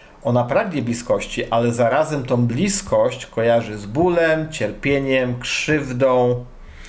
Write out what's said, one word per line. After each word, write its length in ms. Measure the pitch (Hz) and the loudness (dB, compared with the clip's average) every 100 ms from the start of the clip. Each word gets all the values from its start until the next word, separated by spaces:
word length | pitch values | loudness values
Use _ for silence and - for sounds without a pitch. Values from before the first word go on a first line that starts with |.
| - - | -20 -6
Ona 200 | 120 120 | 0 2
pragnie 380 | 120 185 214 147 | 2 0 0 -2
bliskości, 640 | 117 117 - 101 - - - | -4 -4 0 -2 -2 -6 -2
ale 220 | 117 120 | 0 2
zarazem 520 | 120 117 139 147 147 127 | 2 2 2 0 -2 0
tą 120 | 123 | 0
bliskość 880 | 117 120 196 - - 110 120 123 - | 2 2 0 -2 0 2 2 -2 -8
kojarzy 520 | - 117 117 104 107 | -2 2 2 0 -8
z 80 | 101 | -4
bólem, 640 | 131 180 170 165 156 156 | 0 2 4 2 0 -2
cierpieniem, 880 | - 107 - 139 139 135 131 123 123 | -4 -6 -4 0 0 2 0 0 -4
krzywdą. 1040 | - - - 151 127 123 135 127 123 123 - - - - | -4 -4 0 -2 -2 0 2 4 2 0 -6 -16 -20 -20